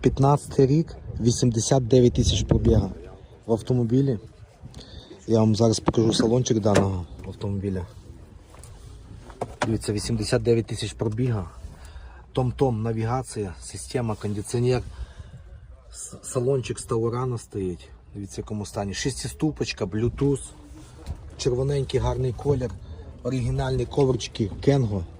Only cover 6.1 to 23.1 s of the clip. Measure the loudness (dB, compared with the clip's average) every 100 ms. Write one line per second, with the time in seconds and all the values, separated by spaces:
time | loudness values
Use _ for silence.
6.1 | 4 4 4 4 2 4 4 4 0 -6
7.1 | -12 -14 -8 -4 -4 -2 -4 -6 -12 -20
8.1 | -20 -20 -20 -20 -20 -20 -18 -18 -20 -18
9.1 | -18 -18 -10 -10 -4 0 0 0 -2 0
10.1 | -2 2 0 4 2 2 -4 -6 -4 -4
11.1 | 0 0 0 -4 -12 -16 -16 -18 -18 -18
12.1 | -20 -6 -2 0 2 2 2 -2 -2 0
13.1 | -2 -4 -6 -6 -6 -14 -14 -6 -4 -2
14.1 | -2 -4 -4 -2 0 2 2 0 -10 -12
15.1 | -12 -16 -16 -18 -20 -20 -20 -20 -16 -14
16.1 | -14 -4 -2 2 0 -2 -8 -2 0 0
17.1 | -2 -4 -4 -6 -6 -4 -6 -12 -20 -18
18.1 | -14 -12 -10 -8 -8 -6 -6 -4 -2 -4
19.1 | -4 -8 -2 -2 -2 -4 -4 -4 0 0
20.1 | 2 0 0 -4 -18 -20 -20 -20 -18 -12
21.1 | -12 -12 -4 -2 0 0 0 0 0 0
22.1 | 0 -2 -2 0 0 0 -8 -14 -16 -16